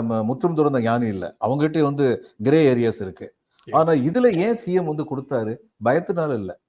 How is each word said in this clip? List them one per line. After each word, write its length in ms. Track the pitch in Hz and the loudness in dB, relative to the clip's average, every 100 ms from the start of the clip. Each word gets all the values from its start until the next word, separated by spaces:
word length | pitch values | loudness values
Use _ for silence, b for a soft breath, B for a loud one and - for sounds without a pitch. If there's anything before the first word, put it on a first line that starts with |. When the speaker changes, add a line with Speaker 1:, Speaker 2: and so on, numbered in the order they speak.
Speaker 1:
ம-, 220 | 117 113 | 2 -2
முற்றும் 320 | 110 127 175 156 | -2 -2 -2 0
துறந்த 260 | 147 131 | 0 0
ஞானி 260 | 113 120 113 | 0 0 -2
இல்ல. 280 | 98 87 - | -4 -8 -4
அவங்ககிட்ட 400 | 107 139 156 156 | -2 0 0 2
வந்து 440 | 143 143 135 110 B B | 0 2 0 0 B B
கிரே 300 | 117 156 143 | 2 4 4
ஏரியாஸ் 280 | 123 117 107 | 4 0 -2
இருக்கு. 260 | 95 - - _ _ _ - | -8 -12 -18 _ _ _ 0
Speaker 2:
Yes. 80 | 139 | 2
Speaker 1:
ஆனா 160 | 160 | 4
இதுல 420 | 151 135 247 247 170 | 2 2 2 2 2
ஏன் 200 | 208 226 | 0 -2
சி 180 | 180 | -2
எம் 120 | 185 160 | -2 -2
வந்து 180 | 151 | -4
கொடுத்தாரு? 540 | 143 135 135 127 110 113 _ - | -6 -8 -4 -4 -4 -8 _ -4
பயத்தினால 500 | 113 151 180 170 156 | 0 0 0 -4 -2
இல்ல. 260 | 117 92 - | -4 -6 -12